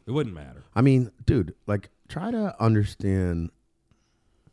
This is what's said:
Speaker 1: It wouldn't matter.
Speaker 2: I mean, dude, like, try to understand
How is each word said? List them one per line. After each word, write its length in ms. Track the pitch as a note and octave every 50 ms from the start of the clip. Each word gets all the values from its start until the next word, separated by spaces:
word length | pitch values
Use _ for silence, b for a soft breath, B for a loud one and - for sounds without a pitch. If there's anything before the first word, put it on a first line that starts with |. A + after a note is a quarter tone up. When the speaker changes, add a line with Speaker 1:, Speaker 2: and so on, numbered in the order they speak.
| _
Speaker 1:
It 40 | -
wouldn't 220 | B2 D3+ C#3 A2+ F2+
matter. 280 | D#2 C#2+ C2 B1 C#2 - _ -
Speaker 2:
I 80 | G#2+
mean, 300 | B2+ C#3 C3 B2+ B2 A2 - - -
dude, 280 | - E3 A#2+ F2 D2+ - _ _
like, 220 | - G#2 G2 - - _ _ _
try 240 | - - D3+ F3+ A3+
to 240 | A#3+ A3+ G#3+ F#3+ - -
understand 920 | A2+ A2 A2 G#2+ G2+ - - - G2+ G2 F#2+ F#2+ F#2 F2+ E2+ E2+ E2+ E2 - _ _ _ _ _ _ _ _ _ _ _ _ _ _ _ _ _ _ _